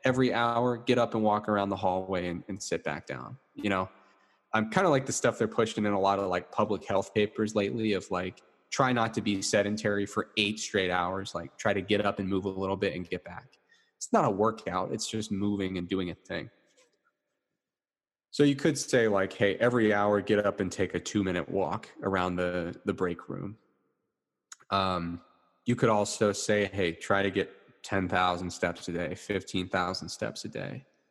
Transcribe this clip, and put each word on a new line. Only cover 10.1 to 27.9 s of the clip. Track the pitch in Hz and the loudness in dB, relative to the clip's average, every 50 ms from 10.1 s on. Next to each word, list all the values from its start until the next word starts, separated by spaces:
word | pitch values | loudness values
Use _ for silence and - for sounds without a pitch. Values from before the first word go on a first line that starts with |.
| - 110 - - - | -2 -4 -6 -4 -2
eight | - 107 101 107 110 | 0 0 0 -2 -4
straight | - - - 101 95 90 | -8 -2 0 0 0 2
hours. | 87 90 87 87 95 95 95 95 - | 0 0 0 -2 -2 -6 -8 -8 -8
Like, | 85 82 - _ _ | -10 -10 -10 _ _
try | - 107 | -2 0
to | 101 98 | 0 0
get | 90 95 104 101 104 | 0 0 0 2 2
up | 104 98 - | 0 0 -2
and | 98 92 | -2 -2
move | 98 95 95 | -2 0 -2
a | 101 | -2
little | 95 95 98 95 98 | -4 -2 -2 -2 -2
bit | 98 98 98 73 | 0 -2 -2 -2
and | 87 90 - | -4 -8 -6
get | - 90 - | -8 -8 -8
back. | - 87 90 - - _ _ _ _ _ _ _ _ _ | -10 -14 -14 -16 -20 _ _ _ _ _ _ _ _ _
It's | _ - - | _ -8 0
not | - 220 165 | 2 2 2
a | 127 | 2
workout. | 101 95 104 110 110 110 - - 87 92 95 - | 2 4 2 2 2 -2 -8 -4 -4 -4 -2 -2
It's | - 110 - - | -4 -6 -6 -4
just | - 110 107 - | -4 -4 -4 -4
moving | 104 95 101 104 104 101 98 92 95 92 | -4 -2 -2 -2 0 0 -2 -2 -2 -4
and | 87 87 | -4 -2
doing | 98 95 92 90 | -2 -2 -2 -4
a | 82 | -6
thing. | _ _ - 90 85 - - _ _ _ _ _ _ _ _ _ _ _ _ _ _ _ _ _ _ _ _ _ _ _ _ _ _ _ _ _ _ _ _ _ _ _ _ | _ _ -8 -8 -8 -8 -10 _ _ _ _ _ _ _ _ _ _ _ _ _ _ _ _ _ _ _ _ _ _ _ _ _ _ _ _ _ _ _ _ _ _ _ _
So | - - 147 | 2 4 4
you | 143 139 | 4 4
could | 135 - 165 156 - | 4 2 0 0 0
say, | - - - 127 117 110 | -4 0 2 4 4 4
like, | 101 98 95 98 | 4 2 0 0
"Hey, | - - 104 101 98 | 0 2 2 2 2
every | - 113 123 123 123 113 107 104 | 4 2 2 4 4 4 4 4
hour, | 101 101 104 104 104 | 4 4 4 2 2
get | 98 - 110 104 104 | 2 2 2 4 4
up | 101 95 - | 2 0 0
and | 101 90 | -2 -4
take | - - 98 90 - | 0 -2 -2 -2 -2
a | 87 | -4
two-minute | - - - 107 101 92 87 87 78 - | -6 0 0 0 0 2 0 -2 -2 -2
walk | - 95 95 73 90 - - - - - - | -2 -2 0 0 -2 -6 -8 -12 -14 -6 -2
around | 98 95 95 90 92 90 | 0 0 2 2 0 0
the, | 87 90 87 87 90 85 85 85 - _ | 0 0 0 0 -2 -4 -4 -8 -6 _
the | 101 95 | -4 -2
break | - 92 90 87 85 - - | -2 -2 -2 -2 -6 -10 -12
room." | - 92 92 101 107 _ _ _ _ _ _ _ _ _ _ _ _ _ _ _ _ _ _ _ - _ - _ | -10 -8 -8 -10 -12 _ _ _ _ _ _ _ _ _ _ _ _ _ _ _ _ _ _ _ -20 _ -8 _
Um, | 95 98 95 95 92 87 85 85 85 87 - _ _ _ _ _ _ _ _ | 0 0 2 2 0 -2 -2 -4 -6 -8 -12 _ _ _ _ _ _ _ _
you | - 123 123 | -2 0 2
could | - 117 | 4 4
also | 110 104 104 101 - - 113 104 98 | 4 4 2 0 0 2 2 2 2
say, | - - - 110 104 104 | 0 0 0 2 2 2
"Hey, | 95 95 101 95 85 | 0 0 0 0 -2
try | 82 - - - 104 98 98 | -2 -4 -2 0 2 2 2
to | 101 | 2
get | 95 98 92 - - - - _ - _ - | 2 0 -2 -2 -6 -20 -20 _ -20 _ -10
ten | - | -4